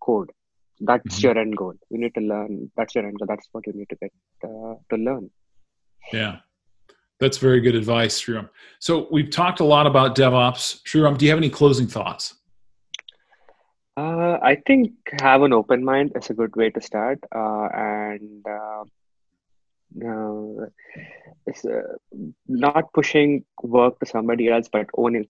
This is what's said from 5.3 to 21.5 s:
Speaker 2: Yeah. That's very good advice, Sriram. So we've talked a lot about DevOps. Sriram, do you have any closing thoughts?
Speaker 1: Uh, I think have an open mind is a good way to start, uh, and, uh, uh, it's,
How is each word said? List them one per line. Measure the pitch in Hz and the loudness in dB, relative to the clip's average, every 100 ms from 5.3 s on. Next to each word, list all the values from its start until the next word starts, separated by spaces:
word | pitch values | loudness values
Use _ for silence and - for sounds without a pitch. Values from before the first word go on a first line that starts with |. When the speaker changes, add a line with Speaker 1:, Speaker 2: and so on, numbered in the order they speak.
| _ _ _ _ _ _ _ - | _ _ _ _ _ _ _ -10
Speaker 2:
Yeah. | 110 107 87 _ _ _ _ _ _ _ - | -6 -6 -8 _ _ _ _ _ _ _ -2
That's | 135 - | -2 2
very | 131 127 | 4 4
good | 120 | 4
advice, | 117 107 117 113 - | 2 0 0 0 -2
Sriram. | - 110 101 _ - - | -6 -8 -10 _ -20 -8
So | - 165 - | -2 -2 0
we've | 151 143 | 0 0
talked | - 180 175 | 0 -2 2
a | |
lot | 151 147 147 | 4 6 6
about | 135 131 127 | 4 4 4
DevOps. | 131 127 123 127 - - | 4 4 2 0 -6 -8
Sriram, | - 156 151 135 | -2 2 4 4
do | |
you | 147 | 4
have | 160 | 4
any | 151 | 2
closing | - 147 123 117 | 4 4 4 -2
thoughts? | 110 92 - - - _ _ _ _ _ - - _ _ _ _ _ _ _ _ - | -4 -6 -8 -12 -16 _ _ _ _ _ -20 -20 _ _ _ _ _ _ _ _ -8
Speaker 1:
Uh, | 156 165 170 170 | -6 -2 0 2
I | 131 143 - | 2 2 4
think | 269 233 - - 147 | 4 4 -2 -12 0
have | 135 135 | 4 6
an | 143 | 6
open | 117 107 123 | 4 4 2
mind | 131 135 143 | 2 2 0
is | 123 - | -4 -6
a | |
good | 113 113 113 | -4 -2 0
way | 110 | -2
to | 110 | -2
start, | - 107 117 139 - | -6 -4 -4 -6 -8
uh, | 113 107 107 107 | -6 -4 -4 -4
and, | - 107 107 107 104 107 104 104 | -4 -4 -4 -6 -10 -14 -16 -12
uh, | 104 107 107 104 _ _ _ _ _ _ _ _ _ _ - 117 | -10 -10 -14 -16 _ _ _ _ _ _ _ _ _ _ -14 -10
uh, | 110 107 107 107 107 107 _ - - - - - _ | -8 -8 -10 -12 -12 -14 _ -20 -20 -20 -20 -20 _
it's, | - | -14